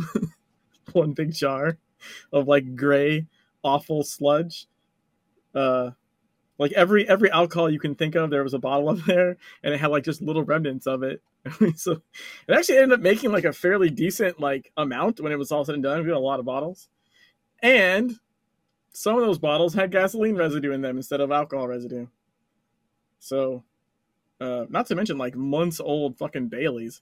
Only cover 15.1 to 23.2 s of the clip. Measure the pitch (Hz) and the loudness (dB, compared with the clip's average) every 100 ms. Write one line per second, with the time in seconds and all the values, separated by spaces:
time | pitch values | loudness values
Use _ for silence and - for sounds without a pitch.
15.1 | 226 151 147 135 151 143 147 135 156 160 | -2 -4 -6 -4 -4 -2 -2 -2 -2 -2
16.1 | 151 135 135 123 135 156 190 - _ _ | -2 -2 -2 -4 -6 -6 -12 -20 _ _
17.1 | _ _ _ _ - 240 254 185 190 247 | _ _ _ _ 0 4 6 6 2 0
18.1 | 226 _ _ _ _ _ _ _ - 208 | -6 _ _ _ _ _ _ _ -6 0
19.1 | 240 233 165 156 151 170 190 190 185 190 | 2 2 0 0 2 2 0 0 2 0
20.1 | 226 220 190 160 147 139 135 135 127 131 | 0 -2 0 0 0 -4 -4 -4 -6 -6
21.1 | 139 139 147 151 139 127 123 120 123 120 | -2 0 0 -2 -6 -6 -8 -8 -10 -12
22.1 | _ _ _ _ _ _ _ _ _ _ | _ _ _ _ _ _ _ _ _ _
23.1 | _ | _